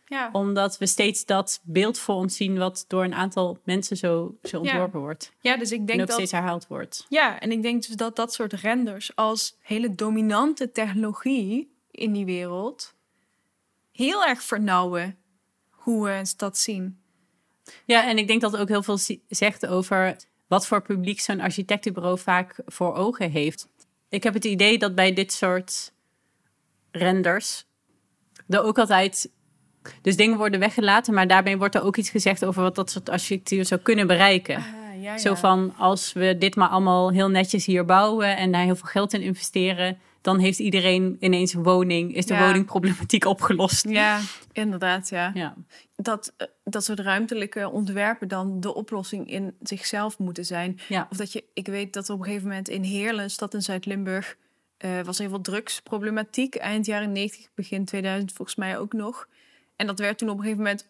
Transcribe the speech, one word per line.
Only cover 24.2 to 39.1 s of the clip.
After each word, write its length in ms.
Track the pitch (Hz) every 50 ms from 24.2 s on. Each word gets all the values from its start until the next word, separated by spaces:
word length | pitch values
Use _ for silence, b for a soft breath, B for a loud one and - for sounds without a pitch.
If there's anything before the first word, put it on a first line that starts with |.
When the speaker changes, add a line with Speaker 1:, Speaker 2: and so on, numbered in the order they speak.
| -
Speaker 2:
heb 100 | 226 202
het 120 | 214 190
idee 320 | 220 202 185 202 208 226
dat 180 | 233 208 202 185
bij 180 | 190 185 190 185
dit 200 | 190 190 190 -
soort 600 | - - 185 180 185 185 - - - - - - _ _ _ _ _ _ _ _ _ _ _ _ _ _ _ _ _ _ _
renders 760 | - 165 180 185 185 190 175 170 180 208 - - - - - _ _ _ _ _ _ _ _ _ _ _ _ _ _ - -
er 160 | - 185 208 214
ook 140 | 214 214 254
altijd, 500 | 226 196 202 185 196 196 - - - - _ _ _ _ _ _ _ _ _ _ B B B B
dus 140 | - 185 190
dingen 220 | 170 208 226 226
worden 220 | 208 214 208 196 190
weggelaten, 540 | 196 214 - 247 208 202 202 226 247 - 214
maar 140 | 196 185
daarmee 300 | 185 185 190 190 196 196
wordt 180 | 190 196 202 -
er 80 | 202 -
ook 140 | 202 196
iets 120 | 226 196 -
gezegd 360 | - 214 - 190 196 190 185
over 160 | 190 180 185
wat 140 | 185 185 185
dat 140 | - 190 190
soort 180 | - 190 - -
architectuur 560 | 175 185 - - 196 185 - - 196 190 185
zou 160 | - 185 175
kunnen 260 | - - 226 214 202
bereiken. 480 | 175 180 170 196 196 190 180 - - 143
Speaker 1:
Ah, 460 | 220 240 220 220 220 214 208 196 190
ja, 160 | 190 202 214
Speaker 2:
Zo 120 | 220 214 208
Speaker 1:
ja. 60 | 196
Speaker 2:
van, 380 | 185 - 190 185 185 190 185 -
als 360 | - - 185 196 185 - - -
we 240 | 185 185 190 185
dit 180 | 170 190 196 190
maar 140 | 208 185 -
allemaal 420 | - 190 190 185 180 180 180 185
heel 180 | 180 190 196 196
netjes 360 | 190 185 190 185 - 196 -
hier 200 | - 185 180 175
bouwen 520 | 170 185 190 208 214 220 220 208 202 196
en 140 | 202 190 185
daar 120 | 175 175 180
heel 120 | 185 185
veel 120 | 185 - -
geld 240 | - 196 202 202